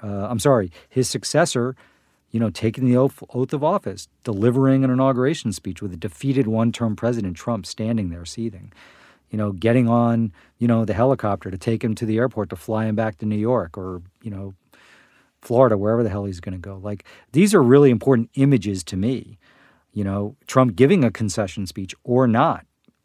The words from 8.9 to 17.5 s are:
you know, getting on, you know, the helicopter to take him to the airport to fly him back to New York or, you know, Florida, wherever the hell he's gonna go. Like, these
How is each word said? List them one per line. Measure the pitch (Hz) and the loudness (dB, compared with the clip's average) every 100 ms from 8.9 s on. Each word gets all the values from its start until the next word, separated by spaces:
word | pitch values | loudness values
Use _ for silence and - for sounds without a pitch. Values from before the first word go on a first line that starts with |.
| - _ _ _ | -20 _ _ _
you | 107 | -4
know, | 104 | -4
getting | 92 113 123 117 | 0 2 4 4
on, | 120 117 117 110 - _ - | 4 2 2 -2 -6 _ -2
you | 120 | 2
know, | 113 | 2
the | 110 | 2
helicopter | 101 131 135 107 98 95 | 2 2 2 -2 -4 -6
to | 92 | -6
take | 117 110 | -4 -2
him | 117 | -2
to | 104 110 | -4 -2
the | 110 | 0
airport | 127 110 98 | 0 -2 -6
to | 90 | -8
fly | - 110 110 | -4 -2 -2
him | 107 | -2
back | 110 - | -2 -4
to | 107 | -4
New | 104 | -2
York | 110 123 95 101 | 0 -2 -2 -8
or, | 92 90 90 _ | -10 -10 -14 _
you | 113 | -14
know, | 95 98 92 _ _ _ _ _ _ _ _ | -12 -14 -16 _ _ _ _ _ _ _ _
Florida, | - 120 127 104 | 0 4 4 4
wherever | 104 117 | 0 0
the | 110 | -2
hell | 101 | -4
he's | 101 87 | -8 -10
gonna | 95 92 | -10 -12
go. | 95 95 | -12 -12
Like, | 104 104 - - _ | -12 -12 -14 -20 _
these | 151 202 | 2 4